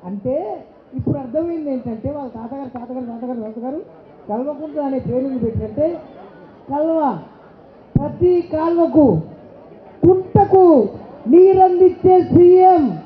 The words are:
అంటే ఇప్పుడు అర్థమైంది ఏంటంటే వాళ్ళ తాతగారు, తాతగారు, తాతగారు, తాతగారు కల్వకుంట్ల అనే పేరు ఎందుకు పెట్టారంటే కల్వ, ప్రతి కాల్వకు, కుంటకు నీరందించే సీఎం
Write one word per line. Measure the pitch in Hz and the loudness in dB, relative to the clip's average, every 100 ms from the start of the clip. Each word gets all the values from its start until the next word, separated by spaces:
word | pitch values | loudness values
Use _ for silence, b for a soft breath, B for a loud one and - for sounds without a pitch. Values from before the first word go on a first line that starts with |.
| 180 | -12
అంటే | 196 240 277 403 370 - _ _ | -10 -6 -6 -8 -14 -18 _ _
ఇప్పుడు | 262 - 285 | -10 -6 -6
అర్థమైంది | 254 269 339 339 294 | -6 -6 -6 -8 -8
ఏంటంటే | 254 233 220 262 | -8 -8 -10 -10
వాళ్ళ | 294 269 | -10 -12
తాతగారు, | 226 226 269 262 | -14 -14 -14 -14
తాతగారు, | 247 233 254 240 | -14 -14 -12 -12
తాతగారు, | 233 247 247 | -12 -12 -10
తాతగారు | 214 220 240 294 427 - - - - | -12 -12 -12 -12 -14 -20 -20 -20 -12
కల్వకుంట్ల | 214 269 285 311 294 | -8 -8 -10 -12 -8
అనే | 285 262 | -6 -6
పేరు | - 247 269 | -4 -6 -4
ఎందుకు | 262 | -4
పెట్టారంటే | 226 220 214 214 311 349 - - - - - - - | -6 -6 -10 -4 -4 -4 -14 -20 -20 -20 -20 -20 -10
కల్వ, | 277 311 320 294 180 - _ - _ - _ _ - | -4 -2 -2 -2 -6 -14 _ -20 _ -20 _ _ -4
ప్రతి | 285 - 359 359 | -4 -2 0 0
కాల్వకు, | 339 311 320 339 320 294 277 165 160 - - - - - - - - | -2 -4 -2 0 0 2 2 2 -6 -18 -20 -20 -20 -20 -20 -2 2
కుంటకు | 370 370 427 403 381 370 302 208 - - - - | 2 0 0 4 4 6 4 2 -6 -20 -16 2
నీరందించే | 320 370 381 370 359 359 349 370 370 | 6 6 6 4 4 2 2 2 4
సీఎం | 285 - 349 370 370 359 277 165 | 4 4 6 8 6 4 2 -4